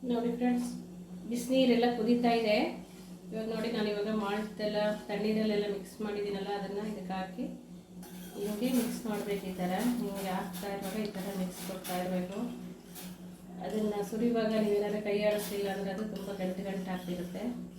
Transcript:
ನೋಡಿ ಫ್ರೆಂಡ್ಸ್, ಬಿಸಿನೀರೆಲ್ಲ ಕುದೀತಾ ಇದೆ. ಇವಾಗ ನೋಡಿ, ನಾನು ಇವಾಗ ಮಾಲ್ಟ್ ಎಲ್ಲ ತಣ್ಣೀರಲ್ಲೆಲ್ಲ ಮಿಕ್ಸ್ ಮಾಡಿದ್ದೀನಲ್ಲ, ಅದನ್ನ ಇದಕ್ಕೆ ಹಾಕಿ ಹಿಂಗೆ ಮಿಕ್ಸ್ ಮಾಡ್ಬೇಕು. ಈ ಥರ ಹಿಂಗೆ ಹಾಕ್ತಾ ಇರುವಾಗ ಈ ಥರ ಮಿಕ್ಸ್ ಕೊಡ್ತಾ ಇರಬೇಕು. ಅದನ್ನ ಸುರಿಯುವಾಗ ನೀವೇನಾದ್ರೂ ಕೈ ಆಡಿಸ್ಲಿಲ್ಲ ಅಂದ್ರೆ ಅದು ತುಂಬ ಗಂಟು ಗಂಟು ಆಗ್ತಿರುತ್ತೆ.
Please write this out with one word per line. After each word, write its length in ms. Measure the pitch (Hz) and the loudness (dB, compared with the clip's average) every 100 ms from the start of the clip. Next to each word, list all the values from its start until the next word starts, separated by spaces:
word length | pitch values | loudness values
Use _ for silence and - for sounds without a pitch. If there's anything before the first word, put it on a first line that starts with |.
| 254 | 2
ನೋಡಿ 180 | 240 240 240 | 2 2 2
ಫ್ರೆಂಡ್ಸ್, 320 | 247 240 - - - - - - 208 | 2 2 0 -6 -10 -12 -12 -12 -4
ಬಿಸಿನೀರೆಲ್ಲ 580 | 240 247 262 254 233 240 240 | -4 4 6 8 8 6 4
ಕುದೀತಾ 340 | 220 240 240 233 | 4 6 6 6
ಇದೆ. 160 | 214 214 294 - - - - - - | 6 4 4 -2 -12 -16 -16 -14 -10
ಇವಾಗ 140 | 220 220 226 | -6 -4 -2
ನೋಡಿ, 140 | 226 220 | 0 0
ನಾನು 120 | 208 | 0
ಇವಾಗ 180 | 208 208 214 | 2 0 0
ಮಾಲ್ಟ್ 400 | 202 208 214 - 208 | 0 0 -2 -2 0
ಎಲ್ಲ 100 | 175 208 - - | 4 2 2 -2
ತಣ್ಣೀರಲ್ಲೆಲ್ಲ 560 | 190 214 214 214 208 - | 0 2 4 4 4 2
ಮಿಕ್ಸ್ 240 | - 185 - 214 | 0 -4 -6 -4
ಮಾಡಿದ್ದೀನಲ್ಲ, 460 | 208 202 196 196 202 | -2 -2 -2 -2 -2
ಅದನ್ನ 260 | 196 202 214 | -2 -4 -4
ಇದಕ್ಕೆ 220 | 208 180 190 | -4 -4 -4
ಹಾಕಿ 280 | 185 - 247 - - - - - - - - - | -4 -4 -6 -6 -12 -16 -16 -14 -12 -12 -12 -6
ಹಿಂಗೆ 320 | 202 214 254 247 | -4 0 2 4
ಮಿಕ್ಸ್ 240 | 214 185 226 | 2 0 -2
ಮಾಡ್ಬೇಕು. 340 | 208 208 190 185 | -2 0 -2 -2
ಈ 20 | 180 | -2
ಥರ 120 | 180 190 240 240 | 0 2 2 2
ಹಿಂಗೆ 320 | 202 196 190 185 | 0 -2 -2 -2
ಹಾಕ್ತಾ 300 | 202 - 208 196 | -2 -6 -4 -4
ಇರುವಾಗ 220 | 196 214 208 | -2 -2 -2
ಈ 20 | 185 | -2
ಥರ 80 | 185 190 | -4 -2
ಮಿಕ್ಸ್ 200 | 180 - - | -4 -4 -6
ಕೊಡ್ತಾ 280 | 190 - 180 | -6 -2 -2
ಇರಬೇಕು. 360 | 180 185 180 196 240 - 180 - - - - - - - - - 180 | 0 0 -2 -2 -4 -6 -10 -12 -14 -12 -12 -12 -14 -14 -14 -8 -4
ಅದನ್ನ 300 | 214 214 208 196 | 0 0 0 -2
ಸುರಿಯುವಾಗ 420 | 226 240 226 220 220 208 | 2 4 4 4 4 4
ನೀವೇನಾದ್ರೂ 360 | 208 208 208 208 | 4 2 0 0
ಕೈ 100 | 202 208 | 2 4
ಆಡಿಸ್ಲಿಲ್ಲ 380 | 208 208 202 196 196 | 2 0 -2 -2 0
ಅಂದ್ರೆ 160 | 196 190 | -2 -2
ಅದು 80 | 214 | -4
ತುಂಬ 160 | - 190 196 | -4 -6 -2
ಗಂಟು 220 | 185 185 190 | -2 -2 -2
ಗಂಟು 200 | 196 185 185 | -4 -2 -4
ಆಗ್ತಿರುತ್ತೆ. 480 | 180 175 175 185 233 247 - | -2 -4 -4 -4 -4 -4 -8